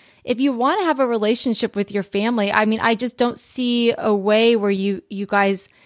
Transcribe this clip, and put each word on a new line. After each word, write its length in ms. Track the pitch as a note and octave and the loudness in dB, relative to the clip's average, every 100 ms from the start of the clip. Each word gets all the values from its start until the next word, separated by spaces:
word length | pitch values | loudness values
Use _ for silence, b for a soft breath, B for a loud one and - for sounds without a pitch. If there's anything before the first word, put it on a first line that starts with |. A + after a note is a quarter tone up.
| b b | b b
if 160 | - A#3+ | -6 -2
you 120 | C#4 | 0
wanna 300 | A#3 C4 G4 | 0 0 0
have 160 | F4 C4+ | 0 0
a 80 | B3+ | 0
relationship 680 | A#3 G#3 A#3+ B3+ A3 A3 G3+ | 0 0 0 -2 -2 -4 -4
with 160 | G3 | -4
your 100 | G3+ | -4
family, 480 | F#3+ G3+ A3 A#3+ G3+ | -4 -2 -2 0 0
I 140 | G#3+ | 2
mean, 160 | A3 A3 | 2 0
I 160 | A3+ A3 | 0 0
just 220 | B3 - | -4 -2
don't 200 | A#3+ A3+ | -2 -2
see 560 | - - B3 A#3+ A#3 - | -12 -4 -2 2 2 0
a 160 | G#3+ | 0
way 440 | G#3 G3 G#3+ A#3 A#3 | 0 2 4 4 4
where 140 | G3+ | 2
you, 320 | G3 G3 F#3+ - | 0 0 -4 -8
you 160 | G3 G3+ | -10 -2
guys, 420 | G3+ G3 F#3+ - b | 0 2 0 -6 b